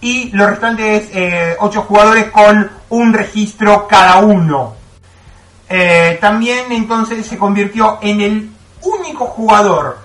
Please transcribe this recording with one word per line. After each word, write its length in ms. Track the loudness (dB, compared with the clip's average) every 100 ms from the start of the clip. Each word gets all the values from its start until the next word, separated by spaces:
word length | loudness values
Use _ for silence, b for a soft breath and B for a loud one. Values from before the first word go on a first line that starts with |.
y 280 | -6 -6 -4
los 180 | 0 0
restantes, 580 | 0 -4 -4 -2 -2 -2
eh, 420 | -6 -4 -2 -4 -2
ocho 220 | -4 -4
jugadores 420 | 0 4 4 2 2
con 380 | 4 4 4 0 -8 -8
un 240 | 0 2
registro 760 | 0 -2 -6 -6 -2 2 2 4
cada 300 | 4 6 6
uno. 580 | 4 2 0 -2 -6 -12 -20 _ _ b b b b b -6
Eh, 480 | -2 2 4 2 0
también 500 | 0 0 -2 -4 -4
entonces 520 | -4 -2 -4 -4 -6 -8
se 120 | -4
convirtió 600 | -2 -2 -2 0 -2 -2
en 180 | -4 -2
el 320 | -2 -4 -6 -16 _ -12
único 440 | -6 -6 -6 -8 -8
jugador 760 | -4 0 2 2 0 -4 -10